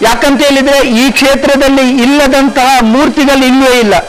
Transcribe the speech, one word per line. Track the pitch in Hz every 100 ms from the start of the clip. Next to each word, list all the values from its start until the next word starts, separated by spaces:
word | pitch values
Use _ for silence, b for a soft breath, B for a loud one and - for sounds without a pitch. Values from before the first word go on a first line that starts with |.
ಯಾಕಂತ | 220 240 285 269
ಹೇಳಿದ್ರೆ | 285 269 269 277 262
ಈ | 226 262
ಕ್ಷೇತ್ರದಲ್ಲಿ | - 269 277 - 277 269 269 254 262
ಇಲ್ಲದಂತಹ | 247 285 277 277 269 262 254 262
ಮೂರ್ತಿಗಳು | 220 254 311 - 277 269 262
ಇಲ್ಲವೇ | 262 262 247
ಇಲ್ಲ. | 214 180